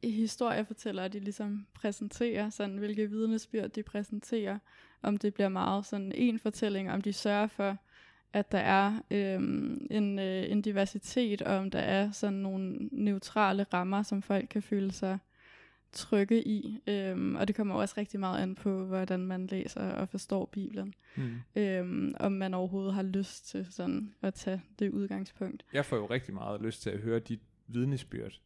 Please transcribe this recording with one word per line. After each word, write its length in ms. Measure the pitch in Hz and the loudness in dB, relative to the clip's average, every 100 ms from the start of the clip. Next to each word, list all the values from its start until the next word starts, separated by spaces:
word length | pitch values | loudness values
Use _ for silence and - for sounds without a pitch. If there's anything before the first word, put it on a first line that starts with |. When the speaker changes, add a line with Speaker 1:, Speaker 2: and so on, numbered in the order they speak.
Speaker 1:
historiefortællere 1040 | 240 214 220 - 240 233 214 220 220 196 185 | 0 2 0 2 0 2 -2 -4 -4 -4 -4
de 100 | 202 | -4
ligesom 460 | 196 202 208 208 202 | -6 -4 -4 -4 -8
præsenterer, 760 | - 214 208 208 - 240 208 208 | -4 -4 -2 -8 0 0 2 -2
sådan, 260 | - 202 190 | -2 -4 -2
hvilke 320 | 208 214 214 | -2 0 0
vidnesbyrd 580 | 214 220 226 - 220 208 | 2 2 0 0 -4 -2
de 120 | - | -4
præsenterer, 760 | 208 208 208 208 - 233 202 202 - - - - | -6 -6 -4 -6 -2 -2 0 -4 -8 -20 -20 -4
om 140 | - 202 | 0 2
det 180 | 208 | 2
bliver 140 | 202 196 | 2 2
meget 380 | 185 185 196 202 | 4 2 2 0
sådan 260 | 202 190 | -4 -4
en 240 | - 247 226 | 2 2 4
fortælling, 540 | 214 214 214 196 190 | -2 0 0 0 0
om 80 | 196 | 0
de 120 | 202 | 0
sørger 340 | 202 214 202 214 | 0 2 4 2
for, 300 | - 202 196 _ - - _ _ | 2 -2 -2 _ -20 -20 _ _
at 200 | 208 202 | 0 2
der 60 | 202 | 2
er, 420 | - 190 196 220 - | 6 6 6 2 0
øhm, 760 | 202 196 190 - - - - - | 0 2 0 0 0 0 -4 -2
en, 280 | 214 208 196 | 0 2 0
øh, 320 | 190 190 185 | 0 0 2
en 120 | 202 | 2
diversitet, 800 | 208 202 196 202 - - 240 202 | 2 2 2 0 -2 0 2 2
og 140 | - 190 | 2 2
om 140 | 190 | 2
der 80 | - | 0
er 320 | - 196 202 | 2 4 2
sådan 280 | 202 208 196 | 0 0 0
nogle 500 | 196 190 190 - 208 | 0 -2 -2 -2 -4
neutrale 720 | - 208 196 - - 202 196 | 0 2 2 0 2 4 4
rammer, 400 | 196 196 180 196 | 2 2 2 0
som 200 | 208 202 | 2 -2
folk 260 | - 196 - | 2 0 2
kan 120 | 214 | -4
føle 300 | - 202 196 | 0 0 0
sig 260 | 185 190 190 _ _ - - - _ _ | 0 -2 -2 _ _ -20 -20 -20 _ _
trygge 500 | - - 214 202 226 - | -14 2 4 6 4 4
i. 320 | 214 - 214 - | -2 -2 -6 -2
Øhm, 480 | 202 190 185 185 - | 0 0 0 0 0
og 120 | 196 | 0
det 80 | 208 | 2
kommer 180 | 208 | 0
også 200 | 185 202 - | 0 0 -2
rigtig 220 | 208 202 | -4 -2
meget 220 | 190 185 | -2 0
an 120 | 190 | -2
på, 300 | 190 208 190 | 0 -2 0
hvordan 360 | 190 185 185 185 185 | 0 -2 0 0 0
man 200 | 185 185 | -2 -2
læser 440 | 185 - - 196 | -4 -4 -4 -4
og 180 | - 190 | -2 -2
forstår 360 | 196 - 196 185 | -4 -2 -2 -2
Bibelen. 480 | - 190 208 196 - _ - | -6 -6 -6 -8 -10 _ -6
Speaker 2:
Mm. 160 | 131 117 123 - | -4 -4 -6 0
Speaker 1:
Øhm, 580 | 208 185 180 180 - - | 2 2 0 0 -2 0
om 120 | - | 0
man 220 | 196 190 | 0 -2
overhovedet 400 | 185 185 196 190 | -2 -2 -2 -2
har 80 | 196 | 0
lyst 440 | 190 190 196 - - | 0 0 -2 -8 -10
til 180 | 190 185 | -8 -8
sådan 440 | - 180 190 208 - | -6 -2 -2 -4 -4
at 120 | 202 | -4
tage 280 | - - 190 - - | -2 -4 -4 -6 -2
det 120 | 202 | 0
udgangspunkt. 720 | 196 202 196 190 - 190 - - | 0 -2 -4 -6 -8 -8 -8 -4
Speaker 2:
Jeg 120 | 135 | -2
får 120 | 143 123 | 0 0
jo 100 | 104 | 0
rigtig 280 | 123 127 | -2 -2
meget 260 | 98 110 104 | -8 -4 -2
lyst 200 | 110 - | -4 -4
til 80 | - | -4
at 100 | 101 | -2
høre 180 | 110 113 | 0 0
dit 220 | 113 117 - _ - | 0 -8 -8 _ -6
vidnesbyrd. 720 | 117 131 135 - - 110 - | -2 0 0 -4 -8 -8 -12